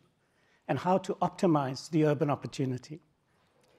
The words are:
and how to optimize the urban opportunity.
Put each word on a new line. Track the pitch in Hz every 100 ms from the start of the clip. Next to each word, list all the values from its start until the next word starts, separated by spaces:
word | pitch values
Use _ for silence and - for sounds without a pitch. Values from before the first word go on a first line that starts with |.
| _ _ _ _ _ _ -
and | 135
how | 180 185
to | 185 180
optimize | 180 - 190 151 131 135 -
the | 165
urban | 151 147 151
opportunity. | 131 131 - 131 123 - 151 _ _ _ _ _ _ _